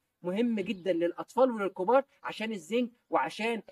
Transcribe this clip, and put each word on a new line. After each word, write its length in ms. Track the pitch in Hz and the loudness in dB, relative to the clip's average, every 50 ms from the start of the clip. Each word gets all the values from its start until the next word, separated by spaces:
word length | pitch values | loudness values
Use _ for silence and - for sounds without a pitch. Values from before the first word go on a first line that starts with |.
| _ _ _ _ - | _ _ _ _ -6
مهم 360 | 175 180 208 240 240 226 208 | -4 -2 0 0 0 0 0
جدا 340 | 180 185 226 185 165 190 175 | -2 -4 -4 -4 -2 0 0
للاطفال 580 | 165 170 170 - - 160 - - 233 262 262 | 2 2 0 0 -2 -10 -4 2 2 4 4
وللكبار 520 | 233 220 202 180 - - 185 190 240 269 269 _ _ _ - | 4 2 -2 -2 -2 -2 2 4 4 4 4 _ _ _ -10
عشان 280 | - - - 208 226 | -10 -8 -6 -6 -6
الزنك 380 | 220 190 156 151 214 247 247 233 - _ _ - | -6 -6 -6 -2 0 0 0 -2 -4 _ _ -2
وعشان 520 | - 151 - - - - 214 226 233 214 - - | 0 0 0 0 -4 -4 -4 -4 -4 -4 -6 -8